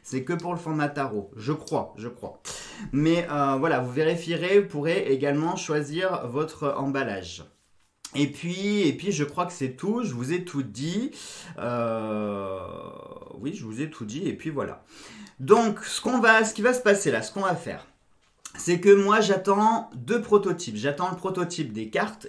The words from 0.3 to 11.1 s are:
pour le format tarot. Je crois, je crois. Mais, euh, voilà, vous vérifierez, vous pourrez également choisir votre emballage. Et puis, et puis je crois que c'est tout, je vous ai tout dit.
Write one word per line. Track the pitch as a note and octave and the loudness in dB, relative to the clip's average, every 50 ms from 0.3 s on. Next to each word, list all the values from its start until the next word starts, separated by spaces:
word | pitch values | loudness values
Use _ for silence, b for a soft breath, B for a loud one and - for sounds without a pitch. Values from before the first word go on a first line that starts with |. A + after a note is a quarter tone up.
| F3 | -4
pour | E3+ E3+ F3 | -2 -2 -4
le | F3 E3+ | -4 -4
format | - E3 D#3 D3+ D3 C#3+ | -4 -2 0 0 0 0
tarot. | C#3+ D3 C3+ B2+ G#2+ G#2 G2 - - | -2 -4 -4 -4 -4 -6 -6 -8 -12
Je | A2 G#2+ C3 D3+ | -8 -4 -4 -4
crois, | D3+ - - E3 B2 - - - | -4 -4 -4 -2 -2 -2 -4 -8
je | - A2 | -12 -12
crois. | A#2+ - - - - - - B B B B B B B B G#3 D#3 | -12 -12 -12 -12 -14 -14 -14 B B B B B B B B -8 -2
Mais, | - C#3 D3+ D#3+ E3 F3 E3+ - | 0 2 4 4 4 4 2 0
euh, | D3 D3 C#3 C#3 C3+ C3 | 0 0 2 2 2 2
voilà, | C#3+ E3 D3 B2+ | 2 2 2 0
vous | B2 B2 | 0 -2
vérifierez, | B2 D3+ D#3 D#3+ E3+ E3 - E3 E3+ D#3+ E3+ F3+ G3 G#3 | 0 0 2 2 2 0 -2 -4 -4 -2 2 4 6 6
vous | G3 | 6
pourrez | G3 - D3 C#3+ E3 F3 F#3+ - C3+ | 4 0 -2 0 0 0 0 2 2
également | C3+ C3 C#3+ C#3+ C#3+ D3 D#3 E3+ F#3+ | 2 2 2 2 2 2 0 0 -2
choisir | - - - D3+ D3+ D3 C3+ D3+ F3 F#3 F#3+ F3 - - | -2 -2 -2 -2 -2 -2 -2 -4 -2 0 0 -2 -2 -4
votre | A#2+ A#2+ C#3 D#3 D#3 - - D3+ C#3 - | -4 -2 -2 -2 -4 -4 -4 -2 -2 -2
emballage. | - C#3 C#3 C3+ C#3 C3 A#2+ G2+ F#2+ F2+ E2+ - - D#2 - _ _ _ _ _ _ _ _ _ _ - - - | 0 -2 -2 0 0 -2 -2 -4 -4 -6 -10 -12 -14 -16 -20 _ _ _ _ _ _ _ _ _ _ -18 -6 0
Et | C#3 D3 | 0 0
puis, | C3+ C#3+ - - F3 F3+ F#3+ G3 G#3 G#3 G#3 F#3+ | 0 0 -4 -6 -6 -4 -2 0 2 2 4 4
et | D3 C3 | 2 2
puis | B2+ D3+ G3+ | 0 -2 -2
je | F#3 D3 D3 | 0 0 -2
crois | C#3+ - F#3 F3 | -2 -2 -2 -4
que | F3 - | -4 -4
c'est | - C3+ B2+ B2+ | -4 -6 -6 -6
tout, | - - G3 A3 B3 A#3+ | -4 -4 -2 -2 -2 -2
je | F3+ B2+ | -4 -4
vous | A#2 B2 C3 E3+ | -4 -4 -2 -2
ai | F3+ F3 | -4 -4
tout | F3 - C#3+ B2+ | -4 -6 -6 -6
dit. | A2 G2+ B2 C#3+ D#3+ F3+ G#3 B3+ D4 | -6 -8 -6 -6 -4 -2 -2 -4 -4